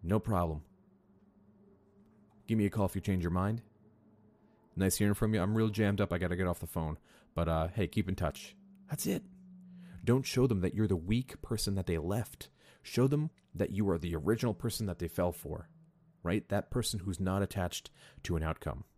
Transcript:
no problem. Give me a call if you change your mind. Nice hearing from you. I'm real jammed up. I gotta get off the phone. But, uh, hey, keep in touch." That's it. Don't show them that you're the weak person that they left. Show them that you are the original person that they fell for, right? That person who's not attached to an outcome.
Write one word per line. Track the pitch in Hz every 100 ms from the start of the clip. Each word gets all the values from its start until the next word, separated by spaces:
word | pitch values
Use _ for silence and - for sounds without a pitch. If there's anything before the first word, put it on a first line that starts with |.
no | 82 107
problem. | 107 98 85 76 - _ _ _ _ - _ _ - - - - _ - - - - - -
Give | 113
me | 101
a |
call | 107 95
if | 98
you |
change | 98 95
your | 85
mind. | 87 98 117 - _ - _ - - - _ _ _ _ -
Nice | 95 -
hearing | 104
from | 104 110
you. | 110
I'm | 92 110
real | 110
jammed | 101 104 101
up. | 101
I | 87
gotta | 87 87
get | 92
off | 85
the | 87
phone. | 85 80 80 _ - _
But, | - 85
uh, | 80 82
hey, | 98 95
keep | - 95
in | 92
touch." | 80 - - - - - -
That's | 147 -
it. | 185 - - - - - - - -
Don't | - 120 117
show | - 123
them | 104
that | 90
you're | 98 107
the | 92
weak | 85 117 127 -
person | - 110 - 98
that | 95
they | 82
left. | 78 104 120 - - _ - -
Show | - - 135
them | 147 156 _ _ 92
that | 98
you | 98 101
are | 85
the | 85 82
original | 73 110 123
person | 95 123 - 107
that | 87
they | 87
fell | - 90
for, | 87 - 78 - - - _ _ _
right? | 85 101 -
That | 101 -
person | 127 113 107
who's | 90 90
not | 92 95
attached | 98 - 87 - - - - -
to | - 85
an |
outcome. | 80 78 - 67 -